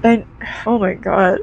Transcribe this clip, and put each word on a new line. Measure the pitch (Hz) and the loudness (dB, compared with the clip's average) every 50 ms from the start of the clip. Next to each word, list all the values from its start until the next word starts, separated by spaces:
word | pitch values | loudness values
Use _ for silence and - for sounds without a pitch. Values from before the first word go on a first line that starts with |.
| - | 4
And, | 226 233 226 - - - - - - - - - | 4 2 2 0 -8 -16 -16 -14 -14 -14 -8 -4
oh | 214 240 233 | -2 -2 0
my | 202 185 - | 0 -2 -4
God. | - - 190 - 190 190 185 190 - | -4 -4 -2 0 2 2 2 2 -2